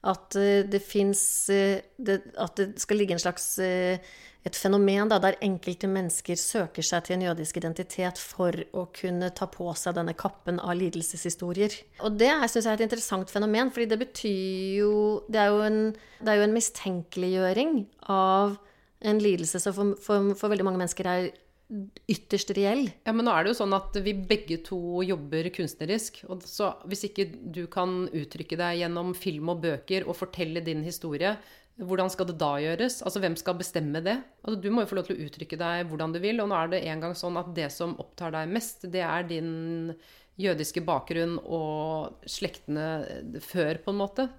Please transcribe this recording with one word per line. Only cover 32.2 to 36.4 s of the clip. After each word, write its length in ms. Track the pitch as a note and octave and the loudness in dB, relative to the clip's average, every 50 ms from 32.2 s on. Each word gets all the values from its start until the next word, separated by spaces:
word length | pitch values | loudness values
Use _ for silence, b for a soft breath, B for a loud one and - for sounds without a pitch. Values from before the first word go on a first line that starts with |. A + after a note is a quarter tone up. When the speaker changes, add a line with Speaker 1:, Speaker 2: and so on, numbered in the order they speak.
| F#3 | -2
Speaker 2:
det 80 | F3 E3+ | -2 0
da 120 | D#3+ D#3+ D3 C#3+ C#3+ | 0 0 0 2 0
gjøres? 400 | D3+ D#3+ E3 E3+ A3 B3+ - - - | 0 0 0 0 0 -2 -2 -4 -6
Altså, 140 | F#3 F#3 G3+ F#3+ | -4 -2 0 0
hvem 140 | E3+ E3 D#3+ | 0 -2 -2
skal 160 | - F#3+ F3+ | -2 -4 -4
bestemme 440 | E3+ F3+ - - E3+ D#3 D3 C#3+ D#3+ E3 | -2 -6 -4 -2 -2 -2 0 -2 0 0
det? 140 | F#3+ A3+ C4 B3+ - _ _ - | 0 -2 -2 -4 -10 _ _ -6
Altså, 160 | G#3+ A3 G3 | -4 -4 -2
du 80 | F3 G3+ | 0 0
må 140 | A3 A#3+ G#3+ | 2 2 2
jo 60 | G#3+ | 0
få 60 | G3 F#3+ | -2 -4
lov 80 | E3+ | -2
til 80 | - F#3+ | -2 -4
å 80 | - D3+ | -6 -6
uttrykke 320 | C#3+ - - D#3+ - - | -10 -10 -12 -10 -10 -6
deg 300 | D#3+ F3 E3+ E3+ F3 F3 | -4 -2 -2 -2 -2 -2
hvordan 240 | E3 D#3 D3+ D#3+ D#3+ D#3+ | -4 -4 -4 -2 -2 -2
du 60 | F3 | -2
vil, 240 | F3+ G#3 A3+ A#3 | -2 0 0 0